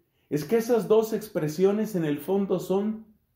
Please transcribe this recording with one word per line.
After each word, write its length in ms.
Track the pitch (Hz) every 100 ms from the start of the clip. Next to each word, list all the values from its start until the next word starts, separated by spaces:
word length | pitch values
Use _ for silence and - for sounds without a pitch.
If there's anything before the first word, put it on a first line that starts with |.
| _ _ -
es 140 | 151
que 140 | 156 226
esas 320 | 226 233 170
dos 240 | 220 220
expresiones 840 | 214 - 175 151 151 190 214 214 180
en 80 |
el 160 | 156 143
fondo 400 | - 196 196 180
son 480 | - 196 214 220 - _ _